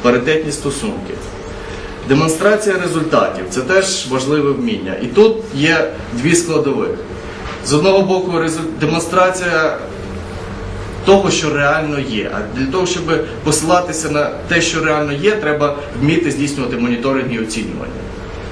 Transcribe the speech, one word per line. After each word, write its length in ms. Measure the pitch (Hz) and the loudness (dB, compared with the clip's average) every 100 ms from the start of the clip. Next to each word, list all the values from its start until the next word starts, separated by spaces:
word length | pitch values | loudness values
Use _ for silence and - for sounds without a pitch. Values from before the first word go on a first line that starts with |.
Паритетні 500 | 123 123 127 156 156 | 2 2 2 0 0
стосунки. 640 | 139 143 139 107 98 95 - - - - - - - - - 123 | -4 -4 -4 -4 -6 -8 -10 -10 -12 -12 -12 -10 -10 -10 -8 2
Демонстрація 680 | 139 160 160 196 208 208 180 | 2 4 2 4 4 2 0
результатів, 640 | 180 156 151 - - - - | 0 0 2 2 2 -2 -6
це 100 | - | -4
теж 460 | 131 190 190 - 131 | 2 2 2 -2 -2
важливе 400 | 131 131 151 143 | -2 0 0 2
вміння. 440 | 127 117 101 95 95 | 0 0 -2 -4 -4
І 40 | 123 | 0
тут 300 | 202 220 - - | 6 6 4 -4
є 360 | 139 151 170 - - - | 0 2 2 0 -4 -8
дві 220 | 120 139 | -2 2
складових. 560 | 170 170 151 135 120 92 90 - - - - - - - | 2 2 2 2 0 -2 -4 -8 -10 -10 -10 -10 -8 2
З 60 | |
одного 300 | 147 190 196 | 4 6 4
боку, 360 | 190 185 180 165 | 4 2 2 0
резу-, 420 | 160 160 151 - | 0 -2 -4 -2
демонстрація 960 | 151 165 170 180 185 185 180 160 156 - - - - - - - - - - - - - | 0 0 0 4 4 2 0 2 2 0 -6 -10 -8 -8 -8 -8 -8 -8 -8 -8 -8 -4
того, 260 | - 196 185 | 6 6 6
що 240 | - 156 | 2 0
реально 440 | 143 143 156 156 143 | 2 2 2 0 -2
є. 320 | 120 107 95 | -2 -2 -2
А 240 | 101 101 120 | -4 -6 -4
для 80 | 135 | -2
того, 200 | 185 180 | 0 0
щоб 400 | 175 160 156 - - | 0 0 0 0 -4
посилатися 680 | 151 139 160 180 175 160 156 | 0 0 4 2 2 -4 -2
на 200 | 147 147 - - | 0 -2 -4 0
те, 120 | 165 | 0
що 240 | - 160 | 2 0
реально 280 | 165 151 147 | 2 2 0
є, 180 | 143 196 | 0 2
треба 460 | 214 151 147 147 143 - 117 | 2 0 2 0 -2 -6 0
вміти 300 | 143 165 156 | 2 2 2
здійснювати 460 | 131 143 135 120 120 | 0 -2 -2 -2 0
моніторинг 560 | 120 117 135 135 120 | 0 0 0 0 -2
і 60 | 113 | -4
оцінювання. 540 | 107 113 95 - - - - - - - - | -4 -4 -4 -6 -8 -8 -10 -10 -10 -10 -10